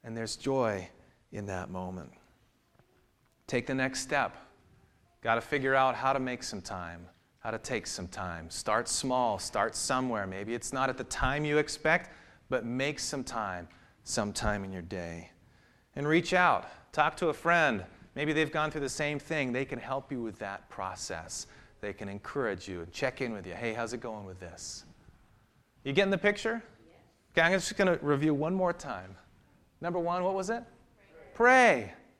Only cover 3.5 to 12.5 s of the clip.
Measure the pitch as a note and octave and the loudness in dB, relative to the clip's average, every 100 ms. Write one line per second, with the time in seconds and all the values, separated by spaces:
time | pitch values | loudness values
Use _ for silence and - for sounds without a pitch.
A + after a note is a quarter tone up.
3.5 | B2+ A#2+ C3+ C3 C3 - D3 A2+ - - | -2 0 0 0 -2 -2 0 0 -4 -20
4.5 | _ _ _ _ _ _ _ A#2 A#2 - | _ _ _ _ _ _ _ 2 2 2
5.5 | D3 C3+ C3+ C3 A#2+ C3 C3+ B2+ A#2+ - | 0 4 4 4 2 0 2 0 -4 -6
6.5 | G#2 F2+ F#2 E2+ E2+ F2 _ _ _ A2+ | -8 -8 -8 -8 -12 -16 _ _ _ -6
7.5 | A2 - A#2+ - - F2+ - F#2 E2 E2 | -6 -4 -4 -4 -8 -8 -6 -8 -8 -10
8.5 | - - G#2+ A#2 - C3+ B2+ B2 G2 - | -8 0 0 2 -2 0 2 2 0 -2
9.5 | G#2+ A2 - - C3 C3 A2+ G2 F#2+ G#2 | 0 0 0 -2 0 0 -2 -4 -6 -4
10.5 | A#2+ - C3+ C3+ C3 B2 - B2+ C#3+ D3+ | -6 -4 -2 0 -2 -6 -2 0 0 2
11.5 | D3 D3 - D#3 F3 - - - - _ | 2 2 0 2 2 0 -20 -20 -20 _